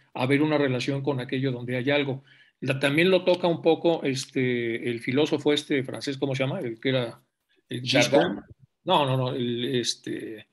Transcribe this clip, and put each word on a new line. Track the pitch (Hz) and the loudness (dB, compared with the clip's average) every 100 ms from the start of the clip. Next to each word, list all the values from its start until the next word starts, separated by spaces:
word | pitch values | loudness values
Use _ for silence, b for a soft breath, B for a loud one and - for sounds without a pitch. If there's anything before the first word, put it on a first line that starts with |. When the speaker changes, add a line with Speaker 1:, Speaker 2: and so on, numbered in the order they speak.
| b - | b -4
Speaker 1:
haber | 127 139 | 2 2
una | 151 147 | 4 2
relación | 139 127 123 139 | 2 0 -2 -2
con | 139 135 | -2 -4
aquello | 123 131 135 | -4 -4 -2
donde | 120 120 127 | -4 -4 -4
hay | 123 | 0
algo. | 143 139 131 b b b _ | 0 0 -4 b b b _
La, | - 135 | -4 0
también | 143 143 175 | 2 4 4
lo | 185 180 | 4 4
toca | 170 180 | 2 2
un | 165 | 2
poco | 165 160 170 165 | 2 2 2 0
este, | 143 131 - - 127 123 117 117 127 | 0 -4 -4 -2 0 0 -2 -4 -4
el | 113 | -4
filósofo | - 127 151 147 147 | -2 0 2 2 2
este | 147 - 147 | 0 0 -2
francés, | 135 117 - 135 | -2 -6 -8 -4
¿cómo | 139 | -2
se | 131 | -2
llama? | 131 139 | -2 -2
El | 131 113 | -6 -4
que | 135 | 0
era | 131 117 113 _ _ _ _ _ | 0 -2 -8 _ _ _ _ _
el | 123 | -8
Speaker 2:
Chardin. | 127 127 139 | 0 2 4
Speaker 1:
Giscard. | 139 180 202 - - _ _ | 4 4 -2 -12 -20 _ _
No, | 156 180 139 | 0 2 2
no, | 131 | 0
no, | 127 | -2
el, | 139 120 120 120 127 | -2 -4 -4 -2 -2
este, | 120 - - 113 107 107 - | -2 -6 -8 -10 -10 -14 -18